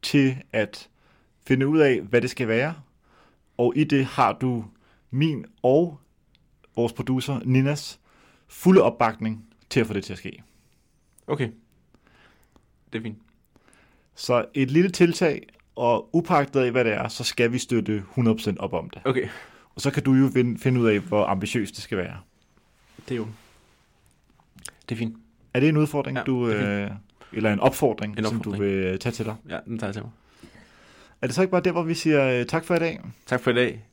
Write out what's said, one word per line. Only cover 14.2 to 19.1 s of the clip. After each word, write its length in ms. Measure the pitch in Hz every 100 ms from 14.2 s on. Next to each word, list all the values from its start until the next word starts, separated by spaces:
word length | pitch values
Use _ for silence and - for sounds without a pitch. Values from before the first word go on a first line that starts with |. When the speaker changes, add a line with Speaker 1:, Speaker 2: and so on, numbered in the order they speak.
| - 120 -
Speaker 1:
et 160 | - 131
lille 200 | 147 190
tiltag, 560 | 180 175 165 175 - - _ _ -
og 320 | 120 117 - 165
upåagtet 440 | 170 170 139 139
af, 100 | 127
hvad 140 | 123
det 80 | 117
er, 160 | 104 117
så 160 | -
skal 280 | 120 - 120
vi 60 | 120
støtte 440 | - 120 101 107 98
hundrede 300 | - 117 110
procent 220 | - 92
op 140 | 98
om 180 | 87 85
det. 120 | -
Speaker 2:
Okay. 240 | -